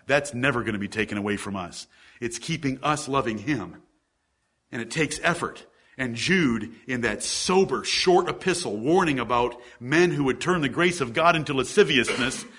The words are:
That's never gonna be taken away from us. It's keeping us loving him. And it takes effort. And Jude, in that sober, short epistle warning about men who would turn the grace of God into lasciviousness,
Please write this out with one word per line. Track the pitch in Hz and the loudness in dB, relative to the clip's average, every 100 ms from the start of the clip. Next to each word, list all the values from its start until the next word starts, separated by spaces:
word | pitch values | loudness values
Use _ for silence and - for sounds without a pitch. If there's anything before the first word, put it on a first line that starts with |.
| - | 0
That's | 143 143 | 0 0
never | 120 135 120 | -2 0 0
gonna | 113 104 | -2 -4
be | 98 | -4
taken | 110 104 101 | -2 -2 -2
away | 101 101 | -2 -2
from | 104 98 | -4 -6
us. | 87 - - _ - - | -8 -12 -18 _ -20 -10
It's | 120 - | -8 -8
keeping | - 160 139 131 | -6 -4 -4 -2
us | 147 147 131 | -2 -2 0
loving | 139 117 107 | 0 0 -4
him. | 107 135 87 - _ _ _ _ _ _ _ _ _ | -2 -4 -4 -14 _ _ _ _ _ _ _ _ _
And | 123 | -10
it | 113 | -6
takes | 160 151 - | -2 -2 0
effort. | 165 170 107 - - _ _ - | 0 0 -4 -8 -20 _ _ -8
And | 127 | -6
Jude, | 117 - 190 143 113 107 - - | -4 0 2 2 0 -4 -12 -8
in | 127 | -4
that | 117 104 | -2 -2
sober, | - - - 185 190 123 | -4 -4 2 4 4 0
short | - - 185 180 175 | -2 0 4 4 2
epistle | - 185 175 - 104 | -2 -2 -2 -4 -2
warning | 120 185 170 135 | 2 2 2 0
about | 113 120 123 - - - | 0 0 0 -4 -18 -16
men | 123 156 175 | 0 4 4
who | 147 | 4
would | 135 120 | 0 0
turn | 160 180 | 0 2
the | 139 | 0
grace | 117 175 175 | 2 2 2
of | 123 | -2
God | 117 165 | 4 4
into | 165 143 | 4 2
lasciviousness, | 135 123 - 151 135 110 127 123 - - | 0 2 4 6 4 2 0 -2 -4 -10